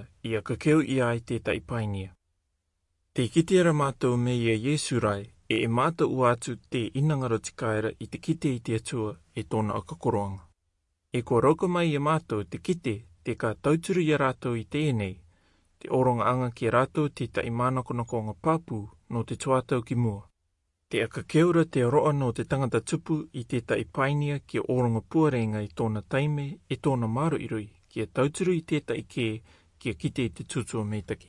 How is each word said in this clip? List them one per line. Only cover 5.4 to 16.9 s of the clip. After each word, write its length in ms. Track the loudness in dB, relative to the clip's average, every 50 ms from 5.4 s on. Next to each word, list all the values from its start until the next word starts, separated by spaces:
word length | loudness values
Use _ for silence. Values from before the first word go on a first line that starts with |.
| _ -2
e 100 | 0 0 0
e 40 | 2
mātou 460 | 2 2 2 0 2 0 0 0 2 2
ua 120 | 4 4
atu 240 | 2 2 -2 -10 -10 -10 _ -6
te 140 | -4 -4 -4 -2 -2 0
inangara 380 | 2 2 2 0 0 0 -2 -2
tikaera 520 | -2 -8 -10 -6 -4 -2 -2 0 -2 -4 -6 -8
i 80 | -12
te 120 | -12 -12 -8
kite 340 | -4 -4 -2 0 0 -2 -2
i 60 | -2
te 180 | -2 -2 -4 -2
atua 380 | -4 -4 -4 -4 -4 -4 -6 -10 _ _ -10
e 80 | -10
tōna 380 | -6 -4 -2 0 0 0 -2 -4
akakoroanga. 680 | -6 -8 -12 -4 -2 -2 0 0 -2 -4 -8 -12 -14 -20 _ _ _ _ _ _ _ _ _ _ _ -6
E 100 | -6 -4
kua 180 | 0 2 2 4
rauka 260 | 6 6 4 4 2
mai 240 | 0 0 2 2 2
i 60 | 0
a 80 | 0 2 2
mātou 360 | 2 0 0 -2 -4 -4 -4
te 180 | -6 -10 -8
kite, 320 | -2 -2 -2 -2 -2 -4 -4 -4 -8 -18 -20 _ -6
te 100 | -6 -4
ka 200 | -2 -2 -4 -4
tauturu 520 | 0 2 2 2 2 0 0 0 0 2
i 80 | 2 2
a 80 | 2
rātou 320 | 2 0 -2 -2 -4 -4 -2
i 100 | -4 -4 -4 -2
tēnei, 420 | 0 0 0 0 0 -2 -4 -6 -10 -18 _ _ _ _ _ _ _ _ _ _ _
te 120 | -6 -2
oronga 400 | 2 2 4 4 2 2 2 2
anga 220 | 2 2 0 -2 -4
ki 160 | -2 0 2
a 60 | 4 2
rātou 320 | 2 2